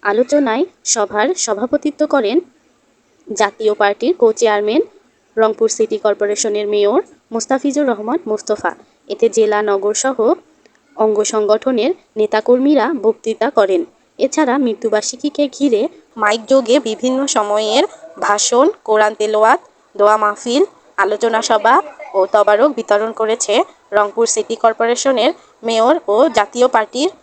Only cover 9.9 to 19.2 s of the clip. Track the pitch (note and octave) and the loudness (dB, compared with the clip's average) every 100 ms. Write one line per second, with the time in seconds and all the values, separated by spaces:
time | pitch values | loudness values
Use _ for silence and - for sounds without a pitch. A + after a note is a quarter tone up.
9.9 | G#3+ C4 C4 A3+ F4 _ _ _ _ _ | -2 -4 0 0 -2 _ _ _ _ _
10.9 | - A3 G#3 G#3 A3 G#3 G#3+ C4 B3 B3 | -4 -2 0 -2 -2 0 0 0 -2 -2
11.9 | F#4 _ A3 G#3+ G#3+ G#3+ B3+ C4+ D4 A3+ | -4 _ -4 -2 -2 2 2 4 2 0
12.9 | D4 G3 - A3+ A3 A#3 B3+ G3 F#3 E3+ | 0 -2 -2 -6 -4 -2 0 2 0 -4
13.9 | _ _ - C4 D4+ D4 C4+ B3+ G#3 A3+ | _ _ -4 -4 0 0 0 0 -2 -2
14.9 | G#3+ G#3 B3+ D4 C#4+ C#4+ - C#4 G#3+ C#4+ | -2 -4 -8 -8 -2 -4 -2 0 0 -2
15.9 | - _ - G#3 A3+ G#3+ C4+ A#3 C4+ A#3 | -8 _ -2 -2 -2 2 0 4 0 0
16.9 | A3 B3+ C4 C#4 B3 G#3 G#3 G#3+ A3+ G4 | -4 -2 -2 -2 -2 0 -2 0 0 -2
17.9 | - - - - G#3 - B3 D#4 A4 - | -6 -20 -8 -2 -2 0 2 2 0 -2
18.9 | G#3+ G#3+ G#3+ | 2 2 0